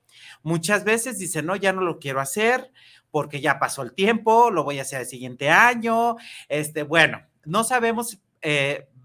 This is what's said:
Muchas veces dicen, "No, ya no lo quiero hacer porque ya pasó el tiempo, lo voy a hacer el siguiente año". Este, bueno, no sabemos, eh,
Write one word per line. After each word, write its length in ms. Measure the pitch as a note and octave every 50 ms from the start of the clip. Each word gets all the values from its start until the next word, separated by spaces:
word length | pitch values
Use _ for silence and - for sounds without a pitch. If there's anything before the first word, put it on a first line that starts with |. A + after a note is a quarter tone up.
| _ _ _ - - - - -
Muchas 420 | - D#3 E3+ E3+ E3+ G#3 G#3 F#3+ F3+
veces 320 | G#3+ A3+ A#3 A#3+ C4 G#3+ G3
dicen, 260 | F#3 - - D#3 D3
"No, 80 | F3 G3
ya 160 | G3+ G3 F#3+ F#3
no 80 | F#3+
lo 180 | F#3 E3+ D#3 D#3+
quiero 220 | C#3+ C#3 C3 C#3
hacer 500 | C#3 - - G#3 A3 A#3 B3+ B3+ - - _ _ - - - _ _ _
porque 300 | - D3 C#3+ D3 C#3+ C#3
ya 180 | C#3+ D3 C#3 -
pasó 220 | C3+ B2 - C#3
el 120 | B2+ A#2 -
tiempo, 560 | F#3+ F#3+ A3 A#3 A3+ A3+ A3 A3+ A#3 A#3+ A#3
lo 120 | G3 D#3 C#3
voy 160 | C#3+ C#3+ C3+
a 40 | B2+
hacer 180 | - C#3 C3
el 60 | A#2+
siguiente 420 | - C3+ B2 B2+ B2+ B2 B2 C#3 D3
año". 640 | E3+ G3+ A3+ A#3+ B3 A#3 A3 A3+ A3+ A#3 A#3 A#3 A#3 A#3 - - - - -
Este, 360 | - C#3+ D3+ D3 D3+ - D#3 D3
bueno, 380 | C#3 E3 E3 D#3 A#2+ A2 G2+ - _ _ _ -
no 180 | D3+ F3 A3 A3+
sabemos, 540 | - B3+ B3 A#3 A3+ A3+ A#3 A#3 - - - _ _ _ _
eh, 460 | - D3+ D3 C#3+ C#3 C#3 C#3 - - _ _ _